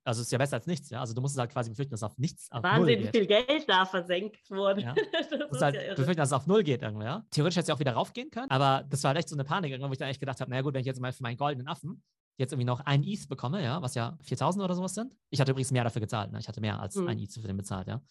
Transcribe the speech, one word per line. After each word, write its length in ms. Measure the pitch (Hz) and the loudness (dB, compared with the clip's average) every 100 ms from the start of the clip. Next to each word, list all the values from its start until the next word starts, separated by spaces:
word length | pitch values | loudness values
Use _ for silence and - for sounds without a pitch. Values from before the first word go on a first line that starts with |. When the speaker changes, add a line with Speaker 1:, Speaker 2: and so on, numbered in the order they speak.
| - | -4
Speaker 1:
also 160 | 117 | -2
ist 80 | 117 | 0
ja 80 | 123 | 0
besser 160 | 139 123 | 0 -2
als 100 | 160 | -2
nichts, 240 | 180 - | -4 -4
ja. 120 | 113 | -6
Also 120 | 123 | -4
du 80 | 117 | -2
musst 140 | 135 139 | -2 -2
es 40 | |
halt 120 | 120 | -2
quasi 180 | 131 113 | -2 -4
befürchten, 220 | 110 139 | -4 -6
dass 100 | 110 | -4
auf 160 | 104 - | -6 -2
nichts, 320 | 143 - - | -4 -4 -12
auf 200 | 120 180 | -2 2
null 160 | 196 175 | 6 6
Speaker 2:
Wahnsinn, 140 | 226 | 4
wie 60 | - | 4
Speaker 1:
geht. 20 | |
Speaker 2:
viel 160 | 226 190 | 2 4
Geld 400 | 208 247 302 294 | 4 4 2 4
da 160 | 190 190 | 4 4
versenkt 640 | 190 175 180 208 - - | 0 0 -2 -2 -8 -8
wurde. 320 | 196 196 202 | 0 2 2
Speaker 1:
Ja. 140 | 120 143 | 0 0
Speaker 2:
<laughs> 160 | - | 0
Das 200 | 330 - 277 294 | 0 -2 -4 -4
Speaker 1:
Du 40 | 135 | 2
musst 40 | |
Speaker 2:
ist 0 | |
Speaker 1:
halt 140 | 147 135 | 2 2
Speaker 2:
ja 60 | |
irre. 140 | 123 180 | -2 0
Speaker 1:
befürchten, 220 | 139 165 | 0 2
dass 100 | 135 | 2
es 40 | |
auf 140 | 131 165 | 2 4
null 160 | 214 | 4
geht 180 | 151 120 | 4 2
irgendwie, 240 | 110 107 110 | -2 -4 -4
ja. 200 | 185 - | -6 -2
Theoretisch 260 | - 170 175 | 2 2 2
hätte 60 | |
es 40 | 175 | 0
ja 80 | 143 | 0
auch 40 | |
wieder 140 | 147 | 2
raufgehen 380 | 117 196 - 294 | 0 0 -4 -10
können, 180 | 226 262 | -8 0
aber 340 | 135 139 135 139 | 4 6 4 2
das 140 | 139 | 0
war 120 | 147 151 | 2 2
echt 140 | 165 | 0
so 60 | 143 | -4
eine 80 | |
Panik 280 | 139 180 156 | -2 -2 -2
irgendwann, 180 | 131 139 | -4 -4
wo 40 | |
ich 60 | 131 | -4
dann 100 | 135 | -4
echt 100 | 139 | -4
gedacht 200 | 135 127 | -6 -4
hab, 60 | 127 | -4
"Na 60 | 127 | -2
ja 60 | |
gut, 120 | 139 | 0
wenn 80 | 135 | -2
ich 60 | 127 | -2
jetzt 120 | 127 | -4
mal 120 | 127 | -4
für 80 | - | -4
meinen 140 | 120 120 | -6 -2
goldenen 300 | 143 135 135 | -2 -2 -6
Affen 360 | 170 151 233 _ _ _ - | -8 -10 -12 _ _ _ -4
jetzt 120 | 131 | -2
irgendwie 120 | 139 123 | 0 0
noch 140 | 123 | 0
ein 240 | 143 143 | 4 4
ETH 240 | 190 202 - | 4 -2 -6
bekomme, 320 | 113 123 185 | -6 -2 -2
ja, 180 | 127 147 | -2 -2
was 120 | 127 | -2
ja 240 | 123 117 - | -2 -4 -6
viertausend 420 | - 165 139 190 | -6 0 0 2
oder 100 | 190 | 0
sowas 220 | 180 185 214 | 0 -2 -4
sind." 200 | 247 - _ | -8 -10 _
Ich 100 | - | 2
hatte 120 | 135 | 2
übrigens 200 | 135 127 | 2 2
mehr 120 | 127 | 2
dafür 160 | 117 117 | 2 0
gezahlt, 300 | 107 113 101 | -2 -2 -4
ne? 80 | 107 | -6
Ich 80 | 110 | -8
hatte 140 | 110 | -4
mehr 180 | 110 104 | -2 -2
als 220 | 101 202 | -4 -4
Speaker 2:
Mhm. 40 | 175 | -2
Speaker 1:
ein 140 | 110 | -2
ETH 140 | 104 | -6
für 140 | - 104 | -8 -6
den 100 | 98 | -4
bezahlt, 300 | 98 95 98 | -4 -6 -4
ja, 140 | 113 - | -8 -10